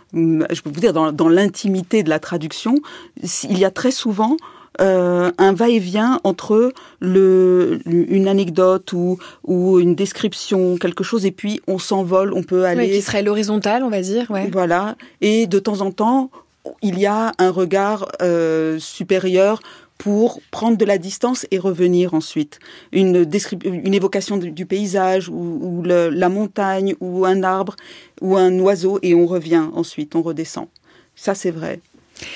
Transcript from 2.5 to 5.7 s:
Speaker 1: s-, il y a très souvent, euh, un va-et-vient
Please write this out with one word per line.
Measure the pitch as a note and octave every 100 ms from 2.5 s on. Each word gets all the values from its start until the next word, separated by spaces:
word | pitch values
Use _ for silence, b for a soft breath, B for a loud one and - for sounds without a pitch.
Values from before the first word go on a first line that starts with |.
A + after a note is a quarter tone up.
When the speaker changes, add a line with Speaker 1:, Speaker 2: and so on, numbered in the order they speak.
| - A3 C#4+ B B B -
Speaker 1:
s-, | F3+ - -
il | F#3
y |
a | F#3+
très | - B3+
souvent, | C4 A#3 G3 A3 D#4+ B B B -
euh, | F#3+ F#3 F3+ F3 F3+ F3
un | F#3+
va-et-vient | F#3 A#3